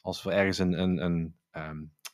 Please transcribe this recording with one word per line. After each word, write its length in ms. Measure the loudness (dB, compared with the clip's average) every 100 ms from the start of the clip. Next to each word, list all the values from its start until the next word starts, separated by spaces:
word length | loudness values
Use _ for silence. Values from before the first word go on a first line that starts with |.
Als 220 | -8 -4
er 80 | 0
ergens 260 | 2 4 2
een, 220 | 2 2
een, 240 | 2 2
een, 340 | 2 0 -2 -8 _
ehm, 320 | -12 -10 -10 -12 _ -20